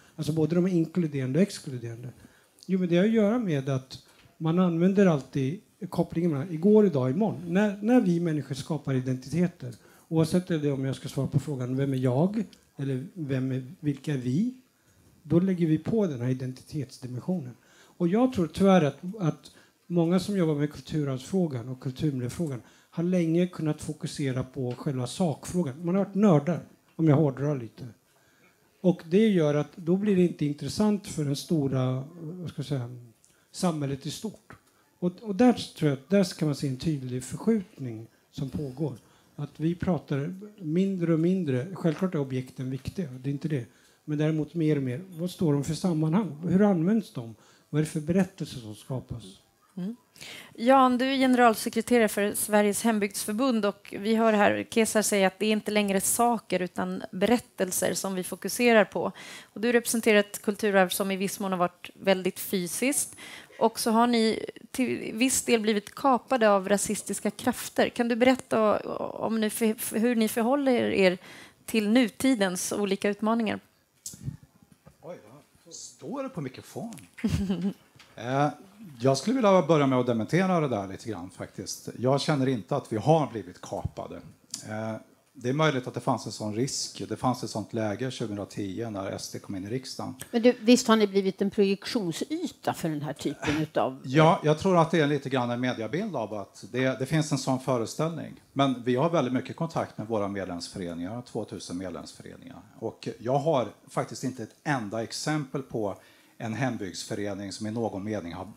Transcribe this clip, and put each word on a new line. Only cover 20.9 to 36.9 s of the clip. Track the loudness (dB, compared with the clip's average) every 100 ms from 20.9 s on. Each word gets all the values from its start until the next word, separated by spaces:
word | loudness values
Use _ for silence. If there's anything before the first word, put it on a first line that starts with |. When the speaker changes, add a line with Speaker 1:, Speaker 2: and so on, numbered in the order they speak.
| -4 -2 -4 -2 -2 0 -4 -8
Speaker 1:
och | -8
kulturmiljöfrågan | -8 -2 -2 -2 -6 -6 -6 -8 -14 _ _
har | -4
länge | 0 2 2 2 0
kunnat | -2 -4 -4
fokusera | -6 -8 -8 -4 -4 -2
på | -6 -6 -6 -4
själva | -4 -4 -4
sakfrågan. | -2 -2 -2 -4 -4 -4 -4 -2
Man | 0
har | 0
varit | 4
nördar, | 6 6 4 -4 -6 _ _ 0
om | 4
jag | 6
hårdrar | 4 0 -2 -4
lite. | -8 -14 -16 -18 _ _ _ _ _ _ _ _
Och | 2 2 2
det | 4 6
gör | 4 4 2
att | -2 -4
då | 0 0
blir | 2 4
det |
inte | 4 2 -4
intressant | -4 -6 0 2 0 -4
för | -4 -2
den | -2
stora, | 0 0 0 0 0 -2 -6 -12
vad | -12 -10 -10
ska | -8
jag | -6
säga, | -6 -6 -12 -20 _ _ _ _
samhället | -4 -2 -2 -4 -6 -8
i |
stort. | -8 -10 -12 -20 -20 _ _ _ -4
Och, | -4 -4
och | -6 4
där | 6
tror | 4 -2 -2 0
jag | 0
att | 2
där | 2 2 0
kan | -2
man | 0
se | -2
en | -2
tydlig | -2